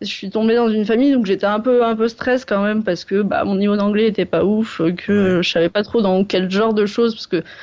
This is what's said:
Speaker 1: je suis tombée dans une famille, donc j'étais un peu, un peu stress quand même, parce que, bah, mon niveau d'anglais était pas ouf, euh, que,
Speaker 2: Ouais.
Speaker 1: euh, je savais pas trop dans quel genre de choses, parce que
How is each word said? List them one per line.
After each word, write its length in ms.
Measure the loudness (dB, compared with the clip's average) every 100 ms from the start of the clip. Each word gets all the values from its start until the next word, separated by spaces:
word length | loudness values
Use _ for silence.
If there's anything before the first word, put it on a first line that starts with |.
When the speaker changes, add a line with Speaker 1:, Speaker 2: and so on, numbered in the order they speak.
Speaker 1:
je 60 | -12
suis 240 | -10 -6
tombée 240 | -2 2 2
dans 120 | 2
une 160 | 0
famille, 280 | 0 2 2
donc 140 | 2 0
j'étais 200 | 0 0
un 140 | 0
peu, 240 | 2 2
un 120 | 2 0
peu 120 | -2
stress 360 | -2 -2 -2
quand 180 | 0 -2
même, 200 | 0 -2
parce 200 | -2 -4
que, 180 | -2 -2
bah, 220 | 0 -2
mon 100 | -2 0
niveau 200 | 0 0
d'anglais 300 | 0 2 0
était 180 | 0 -2
pas 180 | 0
ouf, 360 | 0 0 -2 -2
euh, 120 | -2
que, 200 | -2 -2
Speaker 2:
Ouais. 60 | 0
Speaker 1:
euh, 240 | 2 2
je 80 | 0
savais 180 | 0 0
pas 140 | 0
trop 200 | -2 0
dans 220 | 2 0
quel 260 | 0 -2 0
genre 240 | 0 0
de 120 | 0 0
choses, 280 | 0 0
parce 120 | -2 -6
que 160 | -6 -6 -18